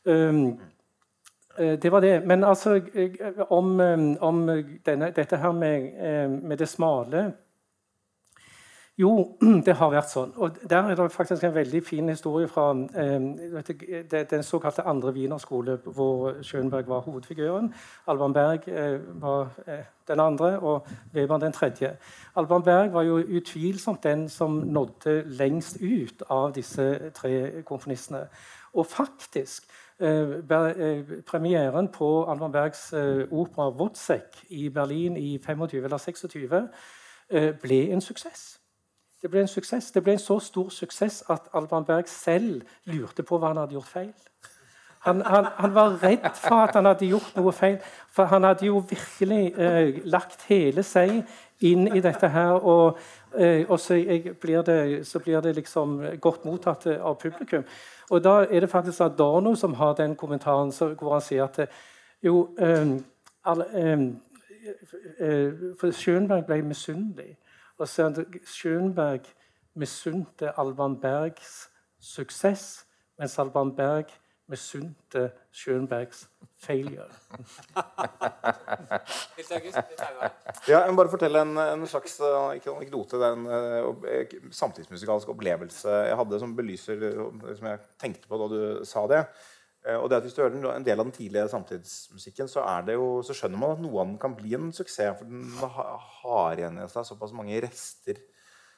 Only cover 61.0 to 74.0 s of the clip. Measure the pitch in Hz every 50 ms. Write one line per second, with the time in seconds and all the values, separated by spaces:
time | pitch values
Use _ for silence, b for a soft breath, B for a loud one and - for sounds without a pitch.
61 | 156 147 147 147 147 - 143 135 135 135 - - 147 - B B B B B B
62 | B B B B - 175 175 175 175 175 - - 170 165 165 156 151 147 131 135
63 | 131 - _ _ _ - _ _ - 185 170 165 175 190 226 190 165 160 156 151
64 | 135 123 117 117 _ _ _ - _ _ 202 214 226 214 196 - - - - 180
65 | - 165 156 - 175 156 151 143 143 143 156 156 180 180 180 - - 175 160 -
66 | - - 175 185 208 196 202 180 160 - 156 151 151 151 147 - - - 156 175
67 | 214 214 180 143 151 - 151 _ b b b b b b b b 156 - - -
68 | 160 156 147 160 160 - - - _ - - - - 170 160 170 185 190 180 175
69 | 151 147 135 127 - - _ _ _ _ _ _ _ _ - 160 147 127 - -
70 | - 170 156 185 170 - _ - 156 147 - - 143 135 131 135 139 139 135 120
71 | 135 131 135 147 156 165 160 - - - - - - - _ _ _ _ _ _
72 | _ - - - 135 - - - - 196 202 196 - - - - - _ _ _
73 | _ _ _ - 147 135 - - 139 135 135 143 135 135 135 139 139 139 151 156